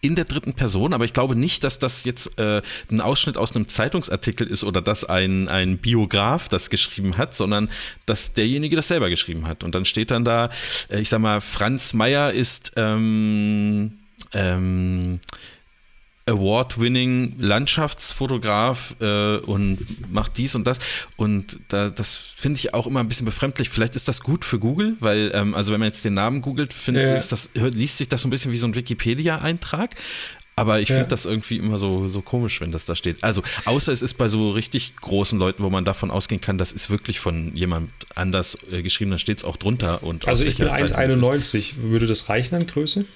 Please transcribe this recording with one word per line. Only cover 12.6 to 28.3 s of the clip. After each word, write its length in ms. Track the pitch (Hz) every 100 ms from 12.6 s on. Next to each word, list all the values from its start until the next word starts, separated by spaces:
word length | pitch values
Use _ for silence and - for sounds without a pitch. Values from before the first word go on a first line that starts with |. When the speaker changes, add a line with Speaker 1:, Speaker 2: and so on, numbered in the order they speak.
| - -
Speaker 1:
ähm, 1200 | 110 107 110 110 107 107 104 107 104 104 107 110 - - -
ähm, 840 | 101 95 90 92 92 92 92 90 90 - - - - _ _ _ - - _ -
Award-winning 1080 | 110 95 110 127 - 117 127 127 127 123 101
Landschaftsfotograf, 1500 | 98 104 143 - 151 - - - 135 127 110 104 117 127 - -
äh, 360 | 110 104 104 107
und 420 | - 101 101 95 - - 104
macht 240 | 90 - -
dies 160 | 123
und 140 | 123 110
das. 100 | 127 - - - -
Und 440 | 104 101 95 - -
da, 200 | 101 101
das 260 | 87 107 -
finde 440 | - - - 147
ich 160 | - 117
auch 100 | 120
immer 140 | 131
ein 80 | 117
bisschen 180 | - 113
befremdlich. 440 | 107 135 - 123
Vielleicht 240 | - 110 -
ist 120 | -
das 140 | -
gut 240 | - 160 -
für 140 | 117
Google, 360 | 107 151 214 220
weil, 320 | 113 104 107
ähm, 220 | 104 101 98
also 180 | 101
wenn 60 | 107
man 80 | 110
jetzt 160 | - 110
den 80 |
Namen 280 | 98 104 139
googelt, 300 | 131 131 143
find, 260 | - - 127
Speaker 2:
Ja. 160 | 135 131
Speaker 1:
ist 160 | -
das, 180 | 120 - -
hört, 180 | 107
liest 240 | 117 135 -
sich 120 | 139
das 120 | 127
so 60 |
ein 20 | 135